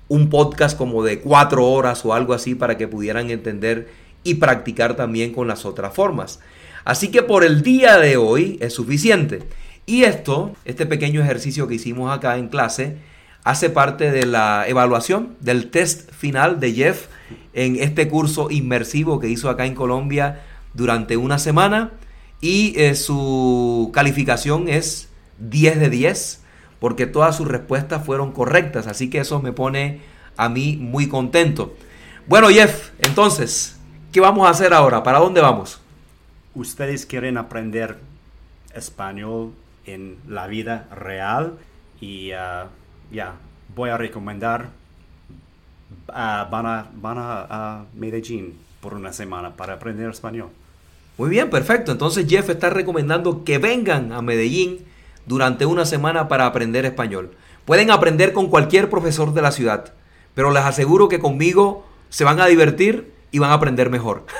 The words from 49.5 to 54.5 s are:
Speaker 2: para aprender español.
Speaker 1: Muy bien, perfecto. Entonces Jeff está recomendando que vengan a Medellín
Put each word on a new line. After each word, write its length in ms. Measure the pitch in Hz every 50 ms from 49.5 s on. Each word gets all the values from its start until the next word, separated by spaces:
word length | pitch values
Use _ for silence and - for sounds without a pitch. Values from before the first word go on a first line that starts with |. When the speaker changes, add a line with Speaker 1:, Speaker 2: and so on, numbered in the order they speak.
| 87
Speaker 2:
para 180 | - 92 92 95
aprender 360 | 92 - 113 107 104 113 113
español. 400 | 110 - - 110 113 117 101 - - _ _ _ _ _ _ _ _ _ _ _ _
Speaker 1:
Muy 140 | - 123 151
bien, 180 | 185 226 311 254
perfecto. 440 | - 135 - - 226 233 233 156 127
Entonces 340 | 110 143 160 170 202 175 143
Jeff 220 | 170 196 196 185
está 200 | 170 143 170 175
recomendando 720 | 185 190 185 185 170 160 143 143 160 175 175 180 165 - -
que 140 | - 143 139
vengan 540 | 165 220 247 247 220 202 160 139 123 113 120
a 80 | 120
Medellín 640 | 120 120 117 113 113 123